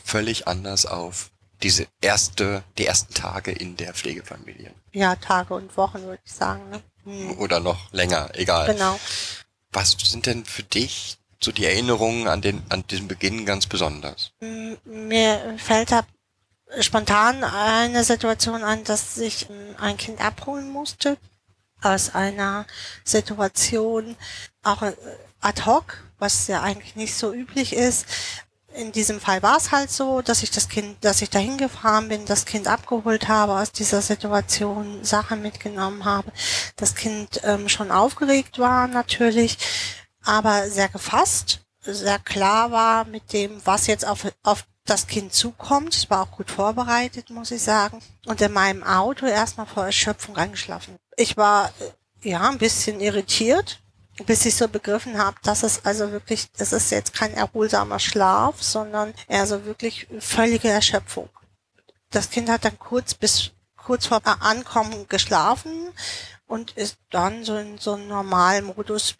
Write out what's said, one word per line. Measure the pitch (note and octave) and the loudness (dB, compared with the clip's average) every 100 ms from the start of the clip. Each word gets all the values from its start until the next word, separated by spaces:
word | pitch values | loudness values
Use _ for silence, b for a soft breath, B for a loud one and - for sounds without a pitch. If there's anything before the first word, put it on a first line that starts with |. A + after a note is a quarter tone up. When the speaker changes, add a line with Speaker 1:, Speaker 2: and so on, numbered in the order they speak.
Speaker 1:
völlig | - A2 A2 A2 - | -4 -2 0 -2 -4
anders | F2+ G2 G2 | -6 -4 -2
auf | - F2 F2 F#2 - _ _ - | -2 -2 -8 -10 -12 _ _ -6
diese | G2 - - _ | 0 0 -2 _
erste, | G2 G#2 - - G2 G2 - - | 0 2 0 0 -2 -2 -8 -4
die | - | 0
ersten | F#2 - | 0 -2
Tage | - F2 F#2+ F#2+ | -6 -6 -6 -6
in | - F2+ F2+ | -8 -8 -10
der | E2+ | -10
Pflegefamilie. | F2 - E2+ - - - - - - _ | -8 -8 -8 -12 -18 -18 -20 -20 -20 _
Speaker 2:
Ja, | G3+ F#3 F#3 | 0 0 0
Tage | - F#3 F3+ | 0 0 0
und | F#3 F#3+ - | -8 -6 -2
Wochen, | F#3+ G3+ | -2 -2
würde | F#3 F#3 | -14 -16
ich | - | -14
sagen, | - F#3+ G3 G3 | -4 -4 -4 -10
ne? | G#3 - _ | -16 -18 _
Hm. | - G2 F#2+ F#2 | -16 -12 -10 -6
Speaker 1:
Oder | G2 F2 | -2 0
noch | F2 F2 - | 0 -2 -4
länger, | F#2 F2+ E2 C#2+ | -2 0 0 -2
egal. | - F2+ E2+ D2+ | -4 0 2 2
Speaker 2:
Genau. | G#3 F#3+ G3 B B B B B _ _ | 2 0 0 B B B B B _ _
Speaker 1:
Was | G2 G2 | -2 0
sind | - - A2+ B2 | 2 0 0 -2
denn | A#2 | -4
für | A2+ - | -6 -12
dich | G2+ G2+ C3+ - - - _ - | -4 -2 -2 -4 -10 -14 _ -6
so | - | -2
die | - | 0
Erinnerungen | F2 G2 B2 A2+ A2+ A#2 A2 | 2 2 2 2 2 0 0
an | F2+ | 0
den, | G2 G2 - | 0 -2 -4
an | F#2+ - | -4 -4
diesen | F#2+ G2 | -8 -8
Beginn | F#2 F#2+ A2+ G2+ | -2 -2 -2 -2
ganz | G2 - | -2 -2
besonders? | F#2+ D#2+ D2 D2 - - - | -2 -2 -4 -10 -10 -10 -10
Speaker 2:
M-, | A3+ A3+ A3 A3 | -14 -12 -12 -14
mir | - A3 A3 A3+ A3 G#3 A3+ A3 | -16 -12 -2 2 4 2 -4 -6
fällt | - A3 A#3 | 2 2 4
da | A#3 - _ _ _ _ _ _ - | 2 0 _ _ _ _ _ _ -2
spontan | - A3 G#3 G#3 A3+ C4+ | 0 0 4 4 6 4
eine | B3+ G3+ A3 A3 A#3+ A#3+ | -2 0 2 4 4 4
Situation | A#3 A#3 A3+ A3 A#3 A3+ | 4 2 2 0 0 -2
ein, | G#3+ A3 | -2 -2
dass | G#3+ G#3 - - | 0 -2 -2 -4
ich, | A3+ - - | -6 -6 -10
ähm, | G3+ G3+ G3+ | -12 -18 -6
ein | G#3 G3+ | -4 -4
Kind | - - | -6 -2
abholen | G#3+ - - C#4 C#4 | -4 -4 -8 -8 -8
musste | C#4 D4 - C#4+ C#4+ - _ _ _ _ - | -8 -8 -2 -2 -2 -6 _ _ _ _ -2
aus | G3+ F#3+ - | 0 2 0
einer | - G3 G3+ G3 G3+ G#3+ B B B | -2 -2 -2 -4 -4 -8 B B B
Situation, | - A3 G#3 G#3+ G3 - - A3+ A3 A3+ A3 A#3 B B B _ | 0 0 0 -2 -2 0 0 0 0 -2 -4 -10 B B B _
auch, | G#3 G3+ | -2 0
äh, | G#3 E3+ - - - - | -2 -6 -14 -18 -20 -4
ad | G3+ - G#3+ | -2 0 4
hoc, | C#4+ - - - - | 4 2 -14 -16 -4
was | G3+ - - | 0 0 0
ja | F#3 | -2
eigentlich | F#3 G3+ - G#3+ | -2 -4 -10 -10
nicht | A3 | -8
so | - A3 | -4 -4
üblich | A#3+ B3+ C#4 B3 | -4 -6 -2 0
ist. | A3+ B3 A#3+ - B B B B _ _ | 2 2 2 -2 B B B B _ _
In | - A3+ | -12 -6
diesem | G#3+ G#3 G#3 | -2 0 0
Fall | - F#3+ | 0 2
war | G3+ D4+ | 6 4
es | - | 4
halt | C#4+ C#4 | 2 2
so, | - C4+ C4 | -2 0 0
dass | B3 A#3 | 2 0
ich | - | 0
das | - - | -2 -2
Kind, | G#3+ G3+ G#3 | -2 -6 0
dass | G#3 G3 | 2 2
ich | G#3 | 2
dahin | G3+ G#3 C4+ | 0 0 0
gefahren | C4+ - A3 G#3+ A3 | -2 0 2 4 2
bin, | G#3+ G3+ | -4 0
das | G3+ | 0
Kind | - G#3+ F#3+ | 0 -2 0
abgeholt | A3+ - A#3 A3+ A3 - | 0 0 -2 0 0 4
habe | G#3+ G#3 G3 | 4 4 2
aus | G#3+ | -2
dieser | - G3+ G3+ | -2 0 2
Situation, | G3+ G#3 G#3 G3+ G3 - G#3 G#3 G#3 G#3 | 0 -2 0 0 2 0 0 -4 -6 -6
Sachen | G#3+ G#3 G#3 A3 | 0 0 0 -4
mitgenommen | G#3 - G#3 G3+ F#3+ G3+ | -6 -8 -8 -4 -4 -2
habe, | G3 G3+ - - B B B B | 0 0 -2 -6 B B B B
das | G#3+ | -2
Kind, | - A3+ G#3+ G#3 - | 0 -2 -4 -6 -4
ähm, | G#3+ G3+ G3+ | 0 0 2
schon | - G3+ | 0 2
aufgeregt | F3+ A#3+ - C#4 C#4 C4 - | 4 4 2 2 2 2 0
war | B3 B3+ B3 | 2 4 2
natürlich, | B3 A#3+ - A#3 A3 A3+ - B B B B B _ | 0 -2 2 4 4 2 0 B B B B B _
aber | - G#3+ G#3+ G3+ G3+ | 0 2 4 4 2
sehr | G3 G3 | 0 0
gefasst, | G3 - A#3+ F#4 - - - _ _ | 0 0 2 4 2 0 -4 _ _
sehr | - G3+ G3 G3+ | -10 -4 0 0
klar | - G3+ G3 G#3+ A#3+ | 0 2 4 4 4
war | A3+ A3+ A3+ A3 | 4 4 4 0
mit | G#3+ - | -6 -4
dem, | G#3 G3+ G#3 | -2 -2 -2
was | - G3+ - | 0 2 2
jetzt | G#3 - | 0 0
auf, | G3+ G3+ - | -2 -4 -2
auf | G#3 G#3 - _ | 2 2 0 _
das | - G#3 - | -2 0 0
Kind | G#3+ G3 | -4 -2
zukommt. | - A#3+ - - C#4+ D#4+ - | 0 0 -4 0 0 2 -2
Es | - | 2
war | F#3+ | 2
auch | F#3+ - | 0 -6
gut | F#3+ | -8
vorbereitet, | - G3+ A3+ A#3+ A#3+ B3 B3 - | -2 0 0 0 0 0 -6 -14
muss | A#3 A3+ | -12 -8
ich | A#3+ | -4
sagen. | - G#3+ G3+ A3+ - - - | 2 2 2 -2 -20 -14 -6
Und | A3 | 2
in | G3+ | 2
meinem | G#3 G3 F#3+ | 4 2 2
Auto | - F#3 G#3+ C#4 C4 | 2 2 2 0 0
erstmal | G#3 A3+ - A3 | 2 0 -2 -8
vor | G#3+ F#3+ | -4 0
Erschöpfung | - G#3+ G#3 - G3 | 2 0 -2 -6 -4
eingeschlafen. | F#3+ G3 - F3 - F3+ _ - | -4 -4 -10 -10 -12 -20 _ 0
Ich | A3 - | 2 4
war, | G#3 G#3 F#3 - G3+ - _ _ | 6 6 4 -4 -14 -14 _ _
äh, | - | -4
ja, | E3+ A3 | 0 2
ein | C4+ | 2
bisschen | A3+ - - G#3 | 2 2 -2 -2
irritiert, | G3+ G3+ G3 - A3+ E4 - - _ _ _ - G#3+ | 0 0 0 2 4 4 2 -6 _ _ _ -6 2
bis | A3 | 4
ich | A#3 - | 4 2
so | A3+ | 0
begriffen | G#3 - G#3+ B3+ G#3+ | -2 -2 -2 -2 0
habe, | G3+ - | 0 0
dass | - G#3 | 0 2
es | A3 - G#3 | 2 0 0
also | G#3+ G#3 | 0 -2
wirklich, | G#3 - A3 - - | -4 -4 -6 -6 -6
es | G3+ | -2
ist | A3+ - | 0 2
jetzt | G#3 - | 0 -2
kein | - G#3+ | -2 -2
erholsamer | G#3+ G#3 A3+ G#3+ G3+ G#3 G3+ | 0 -2 0 2 2 0 -2
Schlaf, | - G#3+ F#3+ G3+ B3+ - | 0 4 4 6 4 0
sondern | - A3 G#3+ G#3+ G#3+ - B | -2 -2 -2 -4 -4 -6 B
eher | G3 G3 | 0 0
so | G3+ | -2
wirklich | G#3 G#3+ A#3 - - A3 | -6 -6 -8 -8 -12 -10
völlige | - A#3 A3+ A3+ A3+ | -2 2 4 4 4
Erschöpfung. | G#3 - G3+ - - - _ _ _ _ _ _ _ - | 4 2 0 -2 -10 -12 _ _ _ _ _ _ _ -4
Das | G#3 - | -2 -2
Kind | A#3+ A#3 | -2 0
hat | A3+ G#3+ | 2 0
dann | G#3 | -4
kurz | - B3 - | -4 -4 -2
bis, | - G#3+ - - - _ _ | -2 0 2 -2 -8 _ _
kurz | - B3 - | -2 -2 2
vor | A3 | 2
A-, | A3+ - G#3 | 2 2 2
Ankommen | A3+ B3+ A3+ G#3+ G#3+ G3 | 0 0 0 0 -4 -4
geschlafen | - - F3+ F3 B3 D#4+ E4 F4 - B B B B - | -2 2 4 4 2 -2 -10 -10 -10 B B B B -10
und | A3+ A#3 | -10 -8
ist | - B3 - - | -8 -8 -8 -4
dann | F3+ F#3 A3+ | 0 0 -2
so | A3+ G#3+ | -6 -6
in | G#3 G#3 | -8 -8
so | G#3 | -4
einen | G3+ G3+ | -4 -4
normalen | G3+ G3 F#3 F3+ G3 G3 | -6 0 4 4 4 0
Modus, | F#3+ G#3 G#3+ - | -8 -6 -4 -4